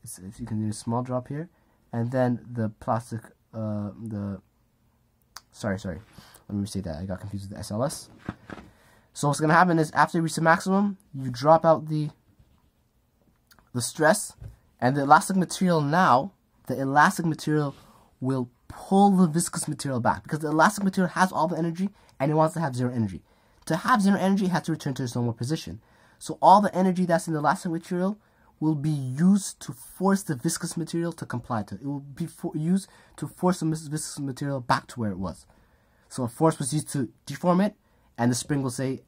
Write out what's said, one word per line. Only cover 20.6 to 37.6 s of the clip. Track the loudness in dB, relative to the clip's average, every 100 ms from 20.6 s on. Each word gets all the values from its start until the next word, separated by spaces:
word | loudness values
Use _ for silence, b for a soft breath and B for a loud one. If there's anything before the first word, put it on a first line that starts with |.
| 4 4
material | -2 0 0
has | 2 0
all | 2 -2
the | 0
energy | -4 -2 -6 b b b
and | 0
it |
wants | 2 2
to | 0
have | -4
zero | -2 -2
energy. | -2 -4 -6 b b b b -6
To | -4
have | 2 2
zero | 4 4
energy, | 2 2 2
it |
has | 0
to | -2
return | -4 -4
to | -4
its | -4
normal | -2 -2
position. | -2 -4 -4 -6 -14 b b b b
So | -12 4
all | 8 8
the | 6
energy | 2 2 2
that's | 2 2 0
in |
the | 0
elastic | 0 0 -2
material | -6 -4 -2 -2 -4 b b b b
will | -2
be | 0 0
used | -2 -4 2 4 4 2 -12
to | -14
force | -14 -18 -2 0 0
the | 0 -4
viscous | -2 -4 -6 -6
material | -4 -4 -4
to | -6 -8
comply | -8 -4 -6
to | -6
it. | -10
It | -8
will | -8
be | -10 -10 -10
for-, | -8 -8
used | -4 0 0 -2 b b -12
to | -12
force | -2 0 0
the | -2
vis-, | -4 -6
viscous | -8 -8 -8
material | -8 -6 -6 -6
back | 0 -2 -2
to | -6
where | -4
it | -4
was. | -6 -8 _ b b b b b b
So | -6
a | -6
force | 2 2 2
was | -2
used | -4 -2
to | -4 -4 _ -14
deform | -4 2 4